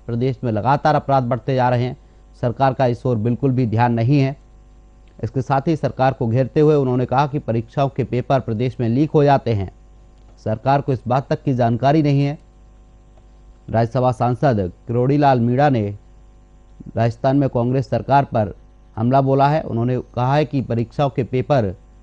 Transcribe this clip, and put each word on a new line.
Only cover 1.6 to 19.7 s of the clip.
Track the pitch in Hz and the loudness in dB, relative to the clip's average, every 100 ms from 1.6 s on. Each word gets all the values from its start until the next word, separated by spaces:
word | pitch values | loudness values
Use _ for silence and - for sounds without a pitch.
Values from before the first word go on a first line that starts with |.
| 123 | 0
रहे | 120 | 0
हैं, | 123 143 - - - - | -2 -8 -16 -20 -20 -6
सरकार | 120 110 135 | -6 0 0
का | 120 127 | 2 0
इस | 117 127 | 0 -2
ओर | 113 | 0
बिल्कुल | 117 117 139 | 0 0 0
भी | 127 120 | 0 0
ध्यान | 110 120 | 0 0
नहीं | 117 117 147 | 2 2 2
है। | 135 139 - - - - - - - - | 0 -4 -16 -20 -20 -20 -20 -20 -20 -10
इसके | 107 131 | -6 -6
साथ | 123 135 151 | -2 -2 0
ही | 151 | -2
सरकार | 127 - 131 | -4 0 0
को | - 120 | 0 -2
घेरते | 117 127 156 | 0 0 2
हुए | 151 | 4
उन्होंने | 151 131 127 123 | 4 2 0 0
कहा | 127 147 | 0 0
कि | 143 | -4
परीक्षाओं | - 113 113 - 139 | -4 -4 -4 -4 -2
के | - | -2
पेपर | 107 123 - 135 | -4 -4 -2 -2
प्रदेश | - 107 127 - | -2 -4 -4 -2
में | 113 | -2
लीक | 123 151 | 0 2
हो | 156 | 2
जाते | 143 135 117 | 4 2 2
हैं, | 104 92 - - - - - - - | -2 -4 -10 -20 -20 -20 -20 -20 -12
सरकार | - 110 131 139 | -8 -4 0 0
को | 139 | 0
इस | 123 - | -4 -2
बात | 131 - | -2 -2
तक | 156 | -4
की | 147 | -2
जानकारी | 123 117 117 131 156 | 0 0 2 2 2
नहीं | 147 139 | 2 2
है। | 143 151 - - - - - - - - - - - - - | 0 -4 -14 -20 -20 -20 -20 -20 -20 -20 -20 -20 -20 -20 -4
राज्यसभा | 113 117 131 127 | -2 0 0 0
सांसद | 120 123 123 147 107 90 - - | 0 -2 0 0 0 -2 -8 -6
किरोड़ीलाल | 120 127 147 139 127 | -2 0 2 2 2
मीणा | 117 123 147 | 2 2 2
ने | 120 104 101 - - - - - - - - - 110 | 2 -2 -8 -18 -20 -20 -20 -20 -20 -20 -20 -10 -2
राजस्थान | 117 - 135 139 | -2 0 0 2
में | 131 | 2
कांग्रेस | 123 120 135 - | 0 0 -2 -2
सरकार | 113 104 139 | -4 2 0
पर | 127 120 101 - - - - 110 | 2 -2 -2 -6 -20 -20 -16 -4
हमला | 117 135 | 0 2
बोला | 135 135 139 | 2 2 2
है। | 156 | 0
उन्होंने | - | -2